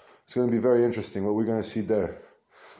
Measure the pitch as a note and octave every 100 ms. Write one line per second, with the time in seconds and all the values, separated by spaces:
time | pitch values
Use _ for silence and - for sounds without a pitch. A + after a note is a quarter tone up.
0 | - - - B2 B2 A#2 B2 A#2+ A#2+ A2
1 | - G2+ G2+ G#2+ A2+ A2 - A2+ G2+ G#2+
2 | E2+ - - _ _ - -